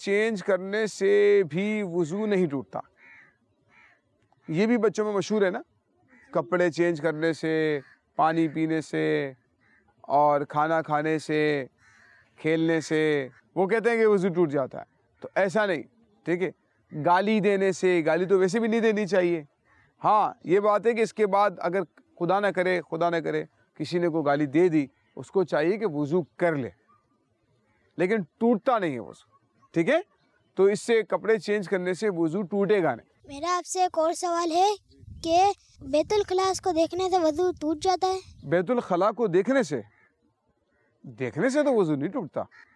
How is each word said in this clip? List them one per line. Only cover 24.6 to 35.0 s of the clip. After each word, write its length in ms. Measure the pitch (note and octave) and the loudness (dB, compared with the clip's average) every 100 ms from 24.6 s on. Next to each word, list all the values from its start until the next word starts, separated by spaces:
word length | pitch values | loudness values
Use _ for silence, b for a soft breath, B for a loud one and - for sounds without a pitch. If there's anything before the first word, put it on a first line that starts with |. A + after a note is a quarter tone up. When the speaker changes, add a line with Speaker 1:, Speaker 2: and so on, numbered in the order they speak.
| F#3 | 2
Speaker 1:
دی، 180 | D#3 C3+ _ _ - | 2 -2 _ _ -20
اس 140 | C3+ | -6
کو 140 | G3 | -2
چاہیے 320 | F3 D#3+ D#3+ G#3+ | 0 0 0 0
کہ 80 | G#3 | -2
وضو 300 | D3 C#3+ F3+ D3 - | -4 -2 -2 -2 -2
کر 180 | F3 | -2
لے، 160 | D3 A2+ - _ _ _ _ _ _ _ _ _ _ _ - | -2 -4 -10 _ _ _ _ _ _ _ _ _ _ _ -4
لیکن 240 | F3+ A3 E3+ - | -2 -2 -4 -2
ٹوٹتا 400 | A#3 A3 - A#3 | 0 2 0 0
نہیں 160 | F3 | -2
ہے 60 | B2 | -6
وضو، 280 | D#2 - _ _ _ _ _ | -10 -18 _ _ _ _ _
ٹھیک 140 | E3 E3+ | -2 2
ہے؟ 120 | D#4+ - _ _ _ _ - | 2 -2 _ _ _ _ 2
تو 80 | |
اس 180 | G3 G#3 | 2 2
سے 180 | - A3+ | 0 0
کپڑے 360 | F#3 F#3 G3 A3 | 0 -2 0 0
چینج 300 | G#3 G#3 E3+ | 0 -4 -2
کرنے 260 | F#3+ F3+ | -2 -2
سے 140 | F#3 G#3+ E3+ | -2 -2 0
وضو 260 | D#3+ F3+ | -2 -2
ٹوٹے 400 | F#3+ G3+ G3 G#3 | -4 -2 2 2
گا 120 | D#3 | 2
نہیں۔ 140 | A#2 - _ | -2 -8 _
Speaker 2:
میرا 320 | - C#4+ E4 F4+ | -18 -8 -2 -2
آپ 100 | E4 | -2
سے 140 | F#4 | -2
ایک 160 | F4+ - | 0 0
اور 140 | D#4+ | 0
سوال 400 | E4 F4+ E4+ F4 | 0 -2 -2 0
ہے 160 | E4 G4 G4+ _ - | 2 2 0 _ -20